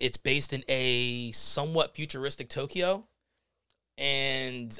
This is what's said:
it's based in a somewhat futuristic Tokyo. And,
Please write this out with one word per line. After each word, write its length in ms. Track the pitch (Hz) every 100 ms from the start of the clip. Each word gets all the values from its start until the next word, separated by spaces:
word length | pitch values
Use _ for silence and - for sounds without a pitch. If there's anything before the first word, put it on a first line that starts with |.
it's 160 | 127 -
based 340 | 139 143 143
in 120 | 135 131
a 640 | 135 127 123 123 120 120
somewhat 640 | 110 - - 147 160 151 -
futuristic 540 | 151 135 127 - 127
Tokyo. 580 | - 135 185 180 196 220 _ _ _ _ _ _ _ _ -
And, 800 | 139 139 135 131 131 127 117